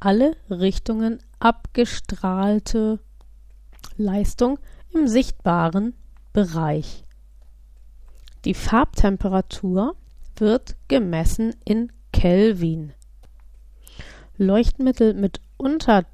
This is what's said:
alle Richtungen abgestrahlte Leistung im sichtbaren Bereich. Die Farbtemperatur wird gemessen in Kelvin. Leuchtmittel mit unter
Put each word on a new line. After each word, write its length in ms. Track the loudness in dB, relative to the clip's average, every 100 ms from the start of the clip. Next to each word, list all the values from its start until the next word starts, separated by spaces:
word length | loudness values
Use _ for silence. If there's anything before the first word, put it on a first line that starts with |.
alle 340 | 0 2 2 0 -8
Richtungen 720 | -2 0 0 -4 -2 -2 -4 -12 0
abgestrahlte 1600 | 0 0 -2 -2 -2 -4 -8 -6 -4 0 0 0 -2 -2 -2 -4 -10 -20 -20 -20 -20 -20 -20 -20 -12 -6
Leistung 640 | -2 0 -2 0 -2 -2 -10 -20 -6
im 140 | 0 2
sichtbaren 880 | 2 0 -2 0 0 0 0 -2 -6 -18 -20 -4
Bereich. 720 | -2 0 -2 -2 -2 -6 -12 -18 -20 -20 -20 -20 -20 -20 -20 -20 -20 -20 -20 -20 -8
Die 100 | -6
Farbtemperatur 1400 | -4 0 0 2 2 2 2 0 -2 -2 -6 -4 -2 -2 -6 -16 -20 -14
wird 400 | -2 0 0 -2 -12 -2
gemessen 640 | 0 0 0 0 0 -2 -4
in 280 | -2 -2 -4 -10 -4
Kelvin. 800 | 2 4 6 4 2 -2 -4 -8 -16 -20 -20 -20 -20 -20 -20 -20 -20 -20 -20 -20 -20 -12 -2
Leuchtmittel 720 | 2 4 2 2 0 2 2
mit 260 | 2 -2 -4 -16 -6
unter 480 | -2 0 4 2 2